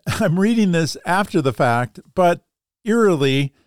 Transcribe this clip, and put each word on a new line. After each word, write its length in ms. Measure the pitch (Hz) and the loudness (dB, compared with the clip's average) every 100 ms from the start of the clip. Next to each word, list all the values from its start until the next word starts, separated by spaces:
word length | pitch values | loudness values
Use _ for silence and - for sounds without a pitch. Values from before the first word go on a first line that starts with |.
<laughs> 40 | - | -8
I'm 320 | - 208 170 | -4 -2 0
reading 320 | 208 233 202 | 0 2 2
this 240 | 170 165 - - | 0 -2 -4 -4
after 340 | 180 202 185 | -2 -2 -2
the 120 | 139 | -2
fact, 460 | 117 135 117 123 - - | 0 0 0 -4 -10 -10
but 320 | - 175 175 _ _ _ _ - | 0 0 0 _ _ _ _ -2
eerily, 680 | 233 214 160 135 135 143 _ | 2 2 2 0 0 -2 _